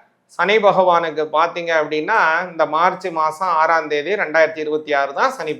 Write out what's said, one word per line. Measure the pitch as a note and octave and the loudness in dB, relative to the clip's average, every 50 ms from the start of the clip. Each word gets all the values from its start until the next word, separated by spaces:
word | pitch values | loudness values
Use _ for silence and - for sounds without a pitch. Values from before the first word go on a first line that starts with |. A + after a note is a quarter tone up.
| _ _ _ _ _ _ - - | _ _ _ _ _ _ -4 0
சனி | F3 F#3+ G#3+ A3 G3+ | 2 2 4 4 4
பகவானுக்கு | G3 E3+ F#3 F#3 F3+ E3+ E3+ E3+ D#3+ D3 D#3 D3+ - D3 | 4 4 4 4 4 4 2 2 0 -4 -4 -4 -2 2
பார்த்தீங்க | D3+ E3+ E3+ E3+ F3 E3+ E3 E3 D#3+ | 0 0 0 0 -6 -4 0 0 0
அப்படின்னா, | D3+ D3 D#3 D3+ D#3 F#3+ A3 G#3+ F3+ D#3+ D#3+ E3+ F#3 F#3 | 0 0 -2 -4 -2 0 0 2 2 2 2 0 -2 -4
இந்த | E3+ D#3+ D#3 C#3+ D3 | -2 -2 -2 0 2
மார்ச் | D#3+ F3 F#3 F#3 F3+ - F#3 E3 D#3+ | 2 2 2 0 -2 -8 -6 -2 -2
மாசம் | D#3 D#3 D3+ - F#3+ F#3 E3 D#3 | -2 -2 -2 -4 -4 -2 0 2
ஆறாம் | D#3+ E3 E3 D#3+ D#3 D3+ D3+ | 2 2 2 0 0 -2 -4
தேதி | D3 C#3+ E3 G#3 G3+ F3 | -4 -2 -4 -4 -4 -4
ரெண்டாயிரத்தி | D3+ D3+ E3 D#3 D3+ - D#3 D#3 | -2 2 2 2 2 0 -6 -6
இருபத்தி | D3+ D3+ D3+ D3+ D3 C#3+ C#3 | -4 -4 -4 -4 -2 -2 -2
ஆறு | C#3 C3+ C3 D3 | -2 -2 -2 -2
தான் | A#3 C4+ D#3 | -2 -2 -2
சனி | D#3+ D#3+ D#3 D3 | -4 -8 -8 -8